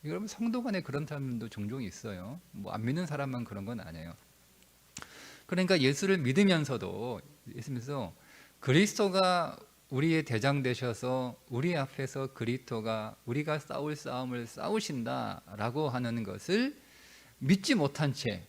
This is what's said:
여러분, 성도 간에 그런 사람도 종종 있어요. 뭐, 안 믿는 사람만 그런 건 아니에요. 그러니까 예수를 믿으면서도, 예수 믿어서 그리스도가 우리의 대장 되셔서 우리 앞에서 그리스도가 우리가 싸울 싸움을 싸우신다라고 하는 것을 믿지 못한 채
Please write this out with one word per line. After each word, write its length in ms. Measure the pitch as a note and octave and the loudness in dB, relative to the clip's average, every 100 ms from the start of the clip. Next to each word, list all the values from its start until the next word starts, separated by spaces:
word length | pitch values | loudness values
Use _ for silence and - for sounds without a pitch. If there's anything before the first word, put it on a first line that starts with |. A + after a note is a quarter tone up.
| D3+ | -4
여러분, 220 | F3 G#3+ | -6 -6
성도 360 | - A#3 A#3+ | -2 0 0
간에 180 | A#3+ G3 | 0 -2
그런 240 | D3 C#3 D3 | -2 -4 -4
사람도 440 | D3 C3+ A#2+ A2 | -6 -4 -4 -6
종종 320 | - G#2 C3 | -6 -4 -4
있어요. 580 | G#2+ - A2+ F#2 F#2 D#3 - | -6 -8 -8 -8 -8 -12 -14
뭐, 200 | - G2 | -12 -6
안 140 | G#2 A2+ | -4 -2
믿는 220 | D3+ F3+ | 0 -2
사람만 360 | C#3+ C#3 B2+ | -4 -4 -4
그런 220 | A#2 G2+ G2 | -6 -8 -8
건 140 | A#2 | -8
아니에요. 360 | F2 E2 E2 F2 - _ _ _ - _ _ - - - - - - | -8 -10 -12 -14 -20 _ _ _ -20 _ _ -16 -16 -18 -20 -20 -4
그러니까 340 | F3+ F3+ F#3 | 2 4 6
예수를 380 | C3 C#3+ G3 F#3+ | 6 4 4 4
믿으면서도, 1000 | B2+ C3+ G3+ E3+ C#3 B2 F#2+ G2 A#2+ A2+ - - - A#2 | 4 6 8 6 2 -2 -4 -4 -6 -6 -10 -20 -14 -12
예수 160 | A#2 | -6
믿어서 420 | B2+ A#2+ C#3+ G2+ - - - - _ | -6 -4 -6 -6 -10 -20 -20 -20 _
그리스도가 1000 | - C#3 G#3 - G3+ F#3+ F#3 F3+ E3 - - _ _ | 6 6 6 4 2 6 4 4 0 -6 -18 _ _
우리의 360 | C3 D#3+ D#3+ D#3 | 0 4 4 2
대장 360 | A2+ C3+ C#3+ | 2 2 2
되셔서 800 | B2+ B2 B2+ A2 B2+ C3 B2+ - - | 2 0 -2 -2 -2 0 -2 -8 -6
우리 260 | B2 D#3+ E3+ | -2 0 0
앞에서 560 | C3+ - C3+ C#3 C3+ | -2 -4 -6 -4 -6
그리스도가 840 | - A#2 B2+ - A#2 A2 A2 G#2+ - - | -4 -2 -2 -2 -4 -2 -2 -4 -10 -4
우리가 340 | B2+ D3+ D3+ | -2 0 -4
싸울 360 | - - D3+ D3 | -4 -6 -4 -6
싸움을 500 | C3+ B2+ B2+ B2 A#2 | -6 -6 -4 -6 -8
싸우신다라고 1400 | - - G#3+ - C#3 A#2 C3 A#2 F#2+ - G2+ G#2+ B2+ D3+ | -6 -2 -2 -2 -4 -2 -2 -4 -6 -12 -2 -2 0 0
하는 340 | B2 B2 A#2 | 0 -2 -2
것을 540 | G#2 G2 - G3 C4 C#4+ - - - - - - | -4 -6 0 2 2 -2 -20 -20 -20 -20 -20 -6
믿지 340 | C3 G3 - | 4 4 4
못한 400 | B3+ C#3+ - D3+ | 4 2 2 0
채 320 | - A#2+ G2 | 0 -2 -4